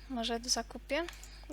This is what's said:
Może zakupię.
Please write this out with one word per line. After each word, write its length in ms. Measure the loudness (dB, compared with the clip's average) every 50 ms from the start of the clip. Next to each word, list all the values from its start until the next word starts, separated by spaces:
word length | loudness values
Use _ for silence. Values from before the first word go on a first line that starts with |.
| -8 -4
Może 320 | -2 0 2 2 2 2
zakupię. 640 | 4 4 4 4 4 0 -6 -8 -2 2 2 2 2 0 -4 -8 -12 -12 -12 -12 -10 -8